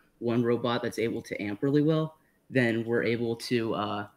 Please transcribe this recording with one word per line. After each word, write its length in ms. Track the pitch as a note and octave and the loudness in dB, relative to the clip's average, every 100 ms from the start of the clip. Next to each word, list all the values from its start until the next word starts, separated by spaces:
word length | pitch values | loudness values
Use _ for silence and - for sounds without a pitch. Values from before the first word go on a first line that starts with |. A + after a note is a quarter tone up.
| _ - | _ -6
one 240 | A#2 A#2 | 0 2
robot 400 | A#2+ A#2+ B2 A#2+ | 2 2 0 -2
that's 160 | A#2 G#2+ | -2 -2
able 240 | A2+ A2 | -2 -2
to 180 | - - | -6 -6
amp 220 | G#2 G2+ | -6 -2
really 180 | C#3 D3 | 2 4
well, 360 | D3 D#3 D#3 - _ _ - | 4 2 0 -8 _ _ -4
then 340 | C3 A#2 A2+ A2+ | 0 2 2 0
we're 180 | A#2 | 0
able 320 | A2 A#2 A#2 A#2 | 2 0 -2 -4
to, 360 | - A#2+ A2+ | 0 0 0
uh, 340 | G2 G#2 G#2 G#2 | -2 -4 -4 -8